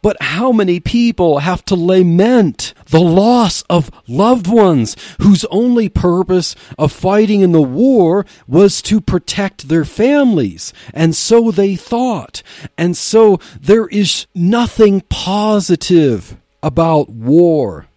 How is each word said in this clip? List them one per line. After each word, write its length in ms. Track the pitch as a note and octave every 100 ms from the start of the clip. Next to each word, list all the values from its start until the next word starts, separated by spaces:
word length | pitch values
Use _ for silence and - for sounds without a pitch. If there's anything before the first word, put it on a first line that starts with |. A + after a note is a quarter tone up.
But 160 | G#3 G3+
how 300 | - D#3+ B3+
many 260 | A3+ F#3+ F3
people 600 | - A#3 A#3 - F3 C#3+
have 240 | D3 F3+
to 100 | -
lament 960 | F#3 E3+ F#3+ F3+ E3+ G#3 B3 F#3 - - - _
the 140 | D#3+
loss 640 | F3 E3+ G#3 B3 G#3+ - -
of 220 | E3+ D3+ - -
loved 400 | B2 G#3+ B3 F3+
ones 500 | A#3 G3+ D3+ A2 - - -
whose 260 | G3+ F#3+ -
only 420 | F#3+ A#3+ A#3+ G#3+
purpose 680 | - F3+ F3 F3+ F#3 E3 - - -
of 140 | D3+
fighting 480 | - F#3 G3+ G#3+ G#3
in 100 | F#3+
the 100 | E3
war 640 | C#3 C3 B3+ B3+ E3+ F#3 G3 - -
was 340 | C#3 G3+ -
to 180 | - G#3+
protect 680 | - F#3 - - G3 _ C3+
their 180 | E3
families? 880 | D3+ - A3+ D4 C4+ G3 A2 E2 - - -
And 220 | - E3 D#3
so 340 | - A#3 A3+
they 240 | F3+ G3
thought. 680 | F#3 - A#3 B3+ G3+ - - - - - -
And 180 | E3+ F3
so 440 | - A3 A3 F#3 - A#2
there 280 | C#3 A3 A3
is 380 | G#3 G3 - - F#3+
nothing 640 | F3 A#3 A#3+ - G#3+ G3 -
positive 1300 | - - G3+ G#3+ G#3+ - F3 - F3 D3 A2 - - _ _
about 480 | D3+ C3 E3 D#3 C#3+
war. 760 | A2+ A2+ D#3 F3 D#3+ A#2+ D#2 D2